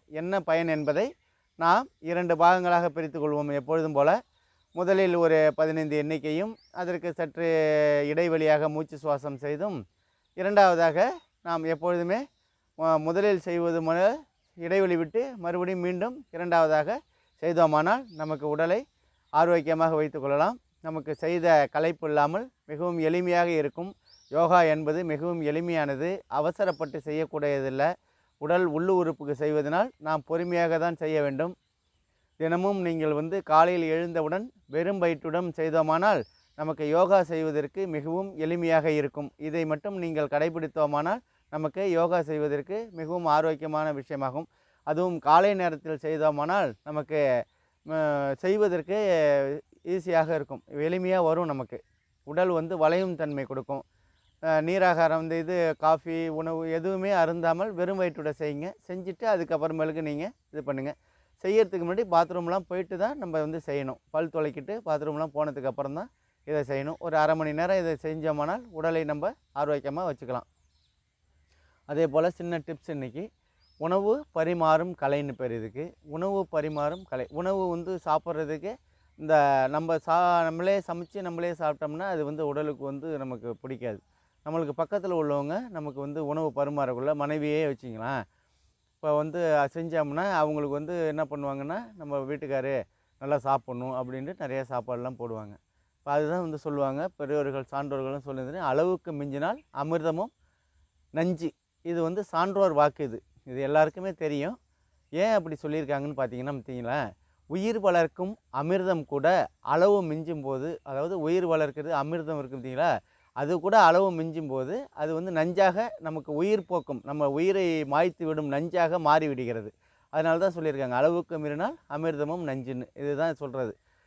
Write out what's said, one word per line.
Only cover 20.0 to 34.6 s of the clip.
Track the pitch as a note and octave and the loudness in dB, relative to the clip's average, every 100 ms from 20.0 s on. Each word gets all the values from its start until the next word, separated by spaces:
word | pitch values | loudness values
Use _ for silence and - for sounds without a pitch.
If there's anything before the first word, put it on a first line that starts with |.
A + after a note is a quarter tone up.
| D3+ D3 | 0 -2
கொள்ளலாம். | C#3 C#3+ F3 B3 _ _ | 0 2 2 0 _ _
நமக்கு | D#3+ D#3+ D3+ D3 | -10 -8 -6 -4
செய்த | D#3+ F3 E3 D#3 C#3 | -2 2 6 6 6
களைப்பு | D3 D#3+ D#3+ D#3 | 2 0 0 0
இல்லாமல் | D3+ D3 F#3 B3+ _ - | 2 2 0 -6 _ -12
மிகவும் | D3+ F3 E3+ | -6 -4 0
எளிமையாக | D#3 F3 F3+ F3 F3 | 0 2 2 2 4
இருக்கும். | D#3+ C#3+ - F#3 - _ _ - | 2 0 -4 -12 -12 _ _ -4
யோகா | D3 E3+ F3+ | 2 6 6
என்பது | E3 D3+ D3+ D#3+ | 6 4 0 -2
மிகவும் | F3 D3 E3+ E3+ | -2 -2 -2 -2
எளிமையானது, | D3 D#3 F3 D#3+ C#3+ C3+ E3+ G3 - | -2 -2 0 0 0 -2 -4 -6 -4
அவசரப்பட்டு | C#3 D#3 F3 F#3+ C#3+ D#3 D3 D3+ | -2 -2 0 -2 -2 -4 -8 -6
செய்யக்கூடியதில்லை. | D3+ D#3+ D#3 D3 C#3 C3+ C3 D3+ F3+ _ _ _ - | -4 -4 -2 0 0 -2 0 0 0 _ _ _ -8
உடல் | D3+ F3+ F3 | 0 2 2
உள்ளு | D3+ F3+ F#3 | 0 2 2
உறுப்புக்கு | E3 C#3+ C#3+ C3 | 2 -2 -4 -2
செய்வதனால் | D#3 D3+ C#3+ E3+ B3 - | 0 0 0 0 -2 -4
நாம் | D#3 D#3 - | -4 -4 -2
பொறுமையாக | E3 F3 E3+ E3+ D#3+ | -4 0 0 2 2
தான் | E3+ E3 | 0 -2
செய்ய | D#3 D#3 | -2 0
வேண்டும். | C#3+ C3+ E3+ F#3 _ _ _ _ _ _ _ - | 0 0 -4 -6 _ _ _ _ _ _ _ -4
தினமும் | D#3+ E3+ G3 G3 | -2 0 2 0
நீங்கள் | F3 E3 D#3 | 0 0 0
வந்து | D3+ D#3+ G3 | 0 -2 -4
காலையில் | D#3 D#3 E3+ F3+ D#3+ | 4 6 6 4 2
எழுந்தவுடன் | D#3+ E3+ E3 D3+ F3+ B3 - | 0 0 -2 -2 -2 -6 -16